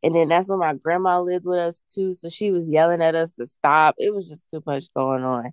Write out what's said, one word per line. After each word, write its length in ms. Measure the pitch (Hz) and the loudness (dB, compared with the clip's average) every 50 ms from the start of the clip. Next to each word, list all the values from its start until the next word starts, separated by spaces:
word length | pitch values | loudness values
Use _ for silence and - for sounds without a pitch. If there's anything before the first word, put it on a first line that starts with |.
And 120 | - 165 165 | -2 0 2
then 140 | 170 165 156 | 2 4 4
that's 200 | 165 170 190 190 | 4 2 2 0
when 100 | 196 190 | -2 -2
my 160 | 175 160 147 | -2 -2 -2
grandma 460 | 135 - 160 170 180 185 190 180 180 | -4 -4 -2 -2 0 0 0 0 0
lived 240 | 180 180 180 180 175 | 0 -2 -4 -4 -4
with 140 | 175 180 175 | -2 -2 -2
us 260 | 170 170 170 - - _ | -2 -2 -4 -8 -14 _
too, 220 | - - 190 190 185 | -8 -6 -6 -6 -6
so 140 | 180 - 170 | -8 -10 -14
she 220 | 165 - 208 208 | -10 -6 -2 -2
was 180 | 196 175 170 160 | 0 -2 -2 0
yelling 320 | 151 156 160 170 175 170 | 2 4 4 4 2 2
at 120 | 165 160 160 | 2 0 2
us 180 | 165 165 165 - | 0 -2 -4 -6
to 120 | - 120 | -10 -14
stop. 480 | 123 - - - 147 143 156 156 156 - - | -14 -10 -2 2 4 4 6 6 4 4 2
It 160 | - 202 208 | -2 -4 -4
was 140 | 202 190 - | -4 -8 -10
just 220 | 156 151 - _ | -14 -20 -18 _
too 120 | - 156 151 | -14 -12 -8
much 200 | - 143 139 135 - _ | -6 -6 -6 -8 -8 _
going 300 | 135 135 131 135 131 127 | -4 -2 -2 -2 -2 -2
on. 280 | 131 127 123 117 123 | -2 -4 -4 -6 -8